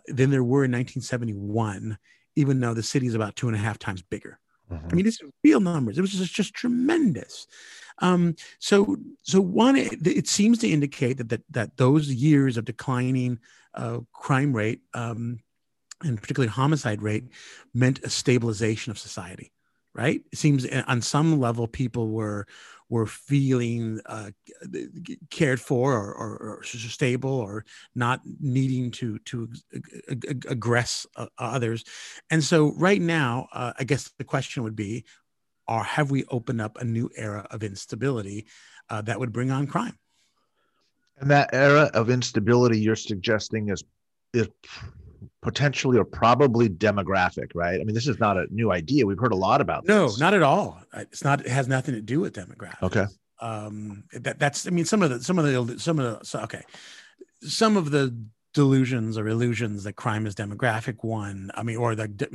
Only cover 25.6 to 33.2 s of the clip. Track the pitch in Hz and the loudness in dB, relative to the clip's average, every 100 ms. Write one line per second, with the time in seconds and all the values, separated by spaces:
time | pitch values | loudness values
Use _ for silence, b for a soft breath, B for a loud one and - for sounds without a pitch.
25.6 | - 127 131 123 101 - 110 104 107 104 | 0 0 2 0 -2 -8 -10 -10 -12 -12
26.6 | - 120 113 - 131 123 131 135 101 107 | -14 -12 -10 -2 0 0 -2 -4 -4 -8
27.6 | - B B 127 120 127 - - 147 127 | -12 B B -2 0 -2 -6 -8 -2 0
28.6 | 131 127 123 117 120 107 - 123 113 143 | 0 0 -4 -6 -6 -8 -10 -10 -10 -14
29.6 | _ 127 - - - 127 - 127 - 131 | _ -16 -16 -16 -10 -10 -8 -8 -6 -4
30.6 | 113 120 117 - - - 117 - 120 127 | 0 0 0 -8 -12 -14 -14 -10 -6 -4
31.6 | 117 113 - B B B - 160 143 170 | -4 -6 -10 B B B -2 0 2 4
32.6 | 151 - 175 202 170 165 | 4 2 2 2 2 2